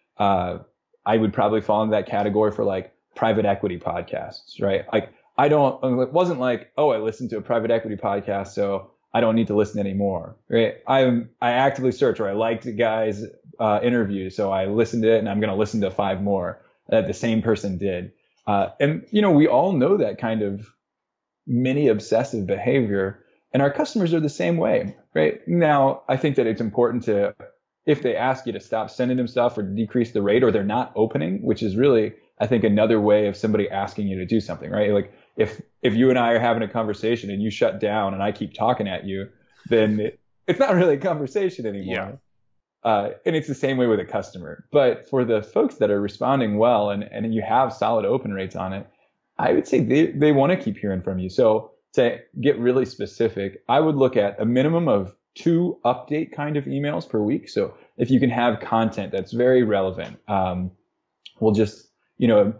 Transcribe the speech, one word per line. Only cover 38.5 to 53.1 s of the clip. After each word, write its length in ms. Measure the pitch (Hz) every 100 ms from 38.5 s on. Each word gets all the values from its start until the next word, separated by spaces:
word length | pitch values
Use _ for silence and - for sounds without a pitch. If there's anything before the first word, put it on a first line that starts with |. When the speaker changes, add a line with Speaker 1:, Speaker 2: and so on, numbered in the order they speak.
| -
Speaker 1:
talking 320 | 113 120 101
at 180 | 90 98
you, 240 | 95 98 _ _ _ -
then 300 | 117 107 107
it, 200 | 107 - _ _ -
it's 120 | 180
not 140 | 277
really 220 | 180 175 139
a 40 |
conversation 680 | 185 151 135 208 190 - 110
anymore. 280 | 98 95 95
Speaker 2:
Yeah. 160 | 95 131 _ _ _ _ _ _
Speaker 1:
Uh, 280 | 113 107 101 - -
and 100 | 160
it's 120 | 143
the 80 | 131
same 220 | 135 131
way 100 | 120
with 120 | 104
a 60 | 90
customer. 600 | - - 90 76 78 _
But 380 | 147 127 - -
for 160 | 135 117
the 160 | 110
folks 340 | 104 107 - -
that 160 | 104
are 80 | 101
responding 580 | 101 - 120 139 110 104
well 340 | 117 113 104
and, 120 | 101
and 300 | 104 110 113
you 80 | 110
have 320 | - 120 127
solid 320 | - 110 113 101
open 280 | 127 113
rates 220 | 98 95 90
on 160 | 92
it, 160 | 95 - _ _ _ _ -
I 140 | 147
would 160 | 147 -
say 140 | 139
they, 260 | 110 139 165
they 240 | 143 151
wanna 240 | 139 139 185
keep 220 | 110 101
hearing 240 | 101 92
from 180 | 98 92
you. 100 | 92
So 420 | - 117 107 - _ _
to 260 | - 120 - - -
get 180 | 127 113
really 280 | 120 127 123
specific, 800 | - 104